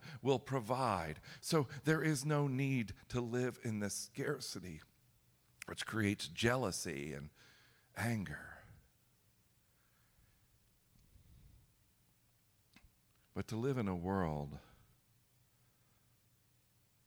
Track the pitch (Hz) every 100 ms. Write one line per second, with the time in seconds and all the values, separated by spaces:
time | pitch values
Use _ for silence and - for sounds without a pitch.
0 | - 139 123 131 - 131 104 123 127 95
1 | 80 78 - - - 165 131 143 - 160
2 | 156 147 143 147 143 127 139 131 101 -
3 | - 123 120 120 127 117 120 107 104 -
4 | - - 139 151 - - 90 78 - _
5 | _ _ _ _ _ _ - 87 - 107
6 | 104 101 - - 117 127 113 85 95 69
7 | 73 71 71 - - - - _ _ -
8 | 110 113 85 73 - - - - - _
9 | _ _ _ _ _ _ _ _ _ _
10 | _ _ - _ _ _ _ _ _ -
11 | - - - - - - - _ _ _
12 | _ _ _ _ _ _ _ - - _
13 | _ _ _ 92 98 110 135 127 104 90
14 | 87 98 85 73 71 71 - - - _
15 | _ _ _ _ _ _ _ _ _ _
16 | _ _ _ _ _ _ _ _ _ _